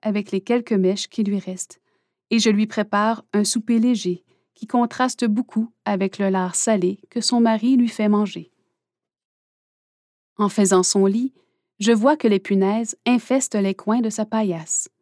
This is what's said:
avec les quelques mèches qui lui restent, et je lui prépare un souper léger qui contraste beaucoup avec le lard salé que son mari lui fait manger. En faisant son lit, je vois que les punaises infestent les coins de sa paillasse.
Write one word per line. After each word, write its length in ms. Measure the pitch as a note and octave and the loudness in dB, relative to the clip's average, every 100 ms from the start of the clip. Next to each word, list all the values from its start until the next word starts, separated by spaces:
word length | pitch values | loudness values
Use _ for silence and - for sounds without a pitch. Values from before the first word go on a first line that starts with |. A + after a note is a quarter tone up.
avec 300 | A3 G#3 G3+ | -4 -4 -4
les 120 | G3 | -6
quelques 320 | F#3+ A#3+ A#3+ | -2 -2 0
mèches 340 | G#3 F#3 G3+ - | 0 2 0 -6
qui 160 | - | -4
lui 160 | G#3 G3+ | -2 -2
restent, 400 | F#3 F#3 - - _ _ _ _ - | -6 -12 -14 -16 _ _ _ _ -2
et 80 | A#3 | 0
je 120 | A3 | 2
lui 180 | G#3 G#3+ | 2 0
prépare 560 | - G#3 G3+ G#3+ A3+ - | -2 -2 0 0 -2 -2
un 100 | G#3 | -2
souper 380 | G#3 A#3+ A3 A#3 | 0 -2 0 2
léger 420 | A#3+ A#3 F#3 F3 _ _ _ | 2 0 -2 -6 _ _ _
qui 140 | - A3 | -20 -4
contraste 560 | B3 A#3+ - B3+ - | -2 -2 -2 -4 0
beaucoup 480 | A#3 G#3 - A3 A3+ _ | -2 -2 -2 -4 -6 _
avec 340 | - G3+ F#3+ F#3+ | -4 -2 -2 -2
le 100 | G3 | -2
lard 260 | F#3+ F#3 | 0 -2
salé 460 | - - G#3+ F3+ G3 _ | -2 0 0 0 -4 _
que 100 | A#3+ | -6
son 200 | - A#3+ | -2 2
mari 360 | A3+ A3 A#3 C4 | 2 2 2 2
lui 120 | A#3+ | 2
fait 200 | - G#3+ | 0 0
manger. 400 | G#3 G#3 F3 E3 _ _ _ _ _ _ _ _ _ _ _ _ _ _ _ _ _ _ - | 2 0 -6 -16 _ _ _ _ _ _ _ _ _ _ _ _ _ _ _ _ _ _ -2
En 100 | G3+ | -2
faisant 340 | - G3 F#3 | 2 4 4
son 220 | F3+ G3 | 2 2
lit, 300 | G3 G#3 C4 _ _ _ _ - | 2 2 -4 _ _ _ _ -4
je 140 | G#3 | 2
vois 240 | A#3 B3 D#4 | 4 4 2
que 100 | A3+ | 2
les 140 | G3 | 0
punaises 560 | - G3 F#3+ A3 A3+ - - | 0 0 2 0 -4 -6 0
infestent 480 | B3 - C4 C4+ | 0 2 -2 -2
les 200 | G#3+ G3 | -2 -2
coins 260 | F#3+ - A#3+ | -2 -2 0
de 80 | A3 | 0
sa 160 | G#3+ | -4
paillasse. 640 | G#3+ A3 G#3 E3 D#3+ - - _ | -4 -2 -2 -4 -6 -6 -8 _